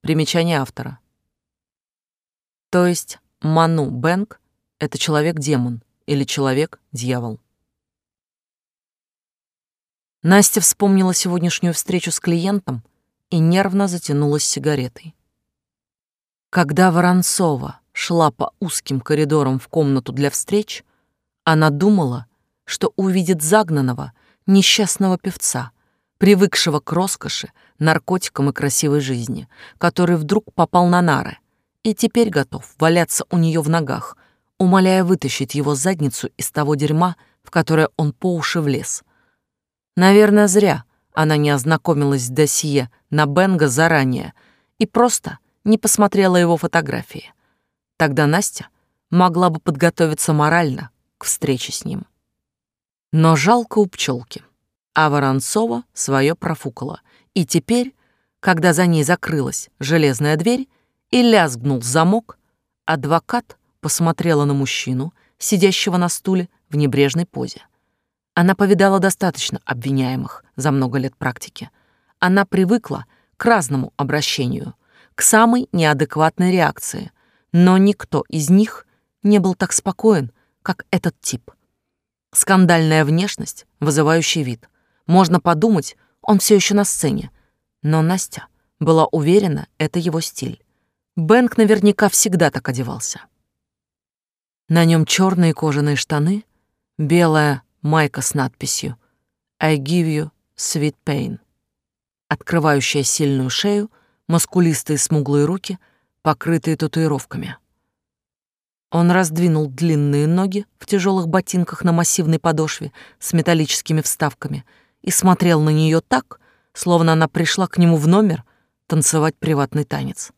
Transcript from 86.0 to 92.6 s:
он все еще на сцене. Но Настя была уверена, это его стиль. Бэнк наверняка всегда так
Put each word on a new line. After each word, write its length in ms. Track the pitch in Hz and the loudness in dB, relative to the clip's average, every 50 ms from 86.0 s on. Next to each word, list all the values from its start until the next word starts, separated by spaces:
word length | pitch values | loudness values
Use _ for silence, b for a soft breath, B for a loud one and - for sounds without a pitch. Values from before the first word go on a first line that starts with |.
| _ _ _ _ | _ _ _ _
он 180 | - - 208 196 | 0 2 2 2
все 160 | - - 214 | 4 4 4
еще 200 | 196 185 - 202 | 4 4 2 0
на 80 | 202 202 | 0 0
сцене. 480 | - - - - 147 135 139 - - _ _ _ _ _ _ _ _ _ _ | 0 -4 -4 -2 -2 -2 -4 -8 -10 _ _ _ _ _ _ _ _ _ _
Но 200 | - 147 156 160 | -2 0 2 2
Настя 460 | 160 165 185 185 - - - - - _ _ _ _ _ _ _ | 2 0 0 -2 -4 -8 -12 -18 -18 _ _ _ _ _ _ _
была 260 | 151 160 165 160 156 | 0 2 4 4 4
уверена, 640 | - - 165 143 156 180 208 202 180 147 143 151 _ _ | 2 0 -2 2 4 4 4 2 2 -4 -4 -8 _ _
это 220 | _ 156 151 - 180 | _ -6 -4 -4 -4
его 200 | 165 175 156 165 | -4 -2 -4 -4
стиль. 420 | 160 - - - - 120 113 _ _ _ _ _ _ _ _ _ _ _ _ | -6 -8 -10 -10 -12 -12 -12 _ _ _ _ _ _ _ _ _ _ _ _
Бэнк 400 | - 160 156 214 247 254 233 - | -6 2 4 4 4 4 2 2
наверняка 540 | - 220 202 220 202 180 208 202 - 214 196 | 2 4 4 4 4 4 2 4 4 0 0
всегда 420 | - - - 214 175 160 170 143 | 2 0 0 0 2 2 2 0
так 160 | - 139 | 0 -2